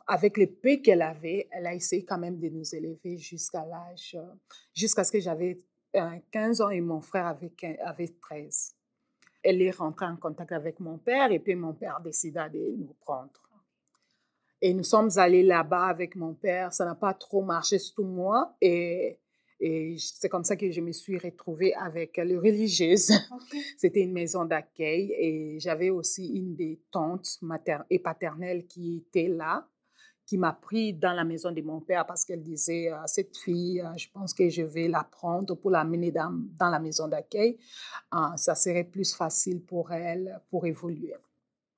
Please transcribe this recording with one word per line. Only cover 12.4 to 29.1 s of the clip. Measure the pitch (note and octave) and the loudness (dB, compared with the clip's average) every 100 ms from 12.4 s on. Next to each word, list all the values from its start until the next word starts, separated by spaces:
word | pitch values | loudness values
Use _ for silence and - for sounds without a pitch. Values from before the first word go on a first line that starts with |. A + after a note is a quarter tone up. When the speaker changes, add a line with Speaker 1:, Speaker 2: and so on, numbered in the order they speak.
| D3+ | -6
Speaker 1:
de | D#3 - A3 | -4 -6 -6
nous | C#3+ - | -10 -12
prendre. | - C3+ C#3 _ _ _ _ _ _ _ _ _ _ _ _ - F#3 | -8 -8 -8 _ _ _ _ _ _ _ _ _ _ _ _ 0 2
Et | |
nous | F#3 | 2
sommes | E3+ G#3+ A3 F#3 | 4 4 6 6
allés | F3 F#3 | 8 10
là-bas | F#3 E3+ D3+ F3 | 8 6 4 2
avec | F#3 E3 F3 F#3+ | 0 0 -4 -6
mon | E3 | -8
père. | - G3 F3+ F3+ | -4 -2 -2 -2
Ça | - F3 | -2 -4
n'a | |
pas | E3 G3 | -2 -2
trop | F#3+ - G3 | -2 -2 -2
marché, | F#3+ E3 - G3 | 0 -2 0 0
surtout | - - | -2 -6
moi. | F#3+ F#3 F#3 A#3 E4 - | -4 -2 2 2 2 4
Et, | F#3 F3 E3+ E3+ F3 - _ _ _ - | 4 4 0 -2 -2 -4 _ _ _ -4
et | D#3+ D#3+ D#3+ D#3+ | -2 -2 -4 -6
j-, | - - | -10 -6
c'est | F3+ | -4
comme | F3+ | -2
ça | E3+ G3 | -2 -2
que | G3 | -2
je | E3 | -2
me | E3+ | -6
suis | E3+ - F3+ | -6 -6 -6
retrouvée | F3 F3 - D#3 F#3+ | -6 -10 -8 0 2
avec | - F3 E3 D#3+ F3 | 2 -4 -6 -6 -2
les | F3 F3+ | 0 4
religieuses. | G#3 G#3+ A3 F3 E3+ G3 - G3+ - | 6 6 4 4 6 6 8 6 4
Speaker 2:
Ok. | B3 - D4 C#4 | -16 -12 -10 -10
Speaker 1:
<laughs> | - | 0
C'était | - G#3 | 2 4
une | F#3 | 2
maison | F3 E3+ F#3 E3 | 0 -2 -2 0
d'accueil | D#3 - - D#3 E3+ G3+ - | -2 -4 -4 -2 0 0 0
et | E3 D#3 D3+ D#3 | 0 0 -6 -6
j'avais | E3+ D#3+ F#3 | -4 0 2
aussi | F#3 - - F3+ | 2 -2 -4 -4
une | F#3+ F#3 D#3+ | -4 -4 -4
des | D#3+ D#3+ _ | -4 -6 _
tantes | F#3 D#3+ F3+ - - | -2 -2 -4 -6 -8
mater-, | E3 D#3+ - D3 - | -8 -6 -2 -4 0
et | E3+ | 0
paternelles | E3+ E3 E3 D#3 F3+ F3+ F3 | 0 -4 -6 -6 -4 -6 -6
qui | F3+ E3+ E3+ | -10 -6 -8
était | - | -2